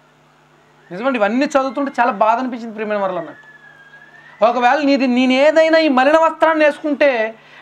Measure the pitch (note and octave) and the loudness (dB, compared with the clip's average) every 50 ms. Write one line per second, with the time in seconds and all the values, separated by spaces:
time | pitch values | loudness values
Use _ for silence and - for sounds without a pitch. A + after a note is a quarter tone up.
0 | _ _ _ _ _ _ _ _ _ _ _ _ _ _ _ _ _ _ E3+ F3+ | _ _ _ _ _ _ _ _ _ _ _ _ _ _ _ _ _ _ -14 -6
1 | A#3 C4+ C4 - G#3 G3+ A3 B3 D4 C#4+ - C#4 C4 C4+ A3 D4 C#4+ C4+ C#4+ - | -4 -4 -2 0 0 0 0 -2 -2 -2 -2 -2 -2 -2 -4 -6 -6 -6 -2 -2
2 | A#3+ B3 A#3 G3 A3 G#3+ A#3 A#3 B3+ B3+ B3 A#3 A3+ A#3 G#3+ G#3 A3 G#3+ G#3 G#3 | -2 -2 0 0 0 0 0 0 -4 -6 -8 -10 -12 -12 -12 -10 -8 -6 -4 -4
3 | G3 F#3+ F#3 F3 D#3 D3+ C#3+ - - - - - - - - - - - - - | -4 -4 -6 -8 -10 -12 -16 -20 -20 -20 -20 -20 -20 -20 -20 -20 -20 -20 -20 -20
4 | - - - - - - - - - - A#3 B3+ A#3+ A#3+ C4 D4+ D4 C#4 C#4 B3 | -20 -20 -20 -20 -20 -20 -4 0 0 0 2 2 2 2 2 2 2 0 0 0
5 | C4+ B3+ A#3+ B3 C4 B3+ B3+ C4 C#4 D#4 D4+ D#4+ D#4+ D#4+ D#4+ D#4+ D#4+ D#4 C4 B3 | 0 0 0 0 0 2 2 2 2 4 4 4 2 4 2 2 2 2 2 2
6 | C4 C#4+ D#4 D#4+ D#4+ D#4+ D#4+ D#4+ E4 D#4 D#4+ D#4 D4+ D4+ C#4+ - - D4+ D4 A#3 | 2 4 4 2 2 0 0 0 0 0 2 2 2 0 0 -2 -4 -6 -2 0
7 | D4+ C#4+ B3+ A3+ A3 A3 A3 - _ - - - | 0 0 0 0 -2 -4 -6 -12 _ -20 -20 -6